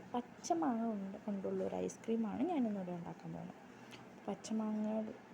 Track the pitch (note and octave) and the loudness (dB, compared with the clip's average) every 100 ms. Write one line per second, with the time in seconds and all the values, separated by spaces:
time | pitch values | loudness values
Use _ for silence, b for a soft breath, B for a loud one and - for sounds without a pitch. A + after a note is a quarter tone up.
0 | - B3 - - - E4+ D4+ A3+ A3+ G#3 | -2 -4 -4 -4 2 4 4 4 2 0
1 | G3 G#3 - G3 F#3+ F#3+ F#3+ F#3 F#3 - | -2 -4 -2 0 2 2 2 2 0 0
2 | - A3+ A3 F#3 D#4+ D#4+ A3+ G3+ F3+ F3 | 2 4 4 2 4 4 4 2 -2 -4
3 | E3+ E3 E3 E3 F3 - - B B B | -4 -8 -6 -6 -6 -10 -14 B B B
4 | - - - G3 - A3 G#3+ G#3+ G#3+ A3 | -14 -8 -4 -4 0 0 2 2 2 2
5 | A3 - - | 0 -6 -12